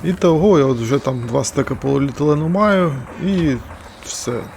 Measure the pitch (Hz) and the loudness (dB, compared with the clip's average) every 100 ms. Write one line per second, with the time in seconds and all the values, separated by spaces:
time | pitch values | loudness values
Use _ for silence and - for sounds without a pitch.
0 | 160 175 180 160 202 175 135 123 113 139 | -2 2 4 4 6 6 4 2 0 0
1 | 135 131 117 127 123 - 131 135 135 139 | 0 -4 -2 -2 -2 -2 -2 -2 0 0
2 | 139 123 147 147 156 185 208 196 175 135 | 0 0 0 2 0 2 2 4 2 -2
3 | 123 - 185 190 160 127 - - - - | -10 -6 -2 0 2 0 -6 -16 -18 -18
4 | - - - 120 - | -12 -8 -6 -6 -8